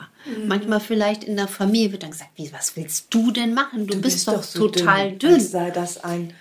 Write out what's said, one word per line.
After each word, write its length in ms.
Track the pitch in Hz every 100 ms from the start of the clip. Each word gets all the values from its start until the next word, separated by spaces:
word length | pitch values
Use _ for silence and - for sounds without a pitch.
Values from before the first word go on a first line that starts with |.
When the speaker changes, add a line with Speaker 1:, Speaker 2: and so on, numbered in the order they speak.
| 156 _ 294
Speaker 1:
Mhm. 220 | 214 214
Speaker 2:
Manchmal 320 | 202 214 214
vielleicht 440 | 214 220 208 214
in 120 | - 202
der 120 | 196
Familie 440 | - 196 226 214
wird 100 | 190
dann 80 | 156
gesagt, 220 | 165 - -
wie, 160 | 147
was 240 | - - -
willst 300 | 156 - -
du 200 | 226 233
denn 240 | 226 233
machen? 320 | 233 277 233 202
Du 80 |
Speaker 1:
Du 60 | 196
Speaker 2:
bist 140 | 254 180
Speaker 1:
bist 120 | -
Speaker 2:
doch 60 |
Speaker 1:
doch 80 | 202
so 260 | - 175 208
Speaker 2:
total 420 | 180 175 196 196
Speaker 1:
dünn, 60 | 190
Speaker 2:
dünn. 140 | 302
Speaker 1:
als 160 | 330 196
sei 180 | 180 175
das 340 | 175 175 -
ein 300 | 170 175 170 -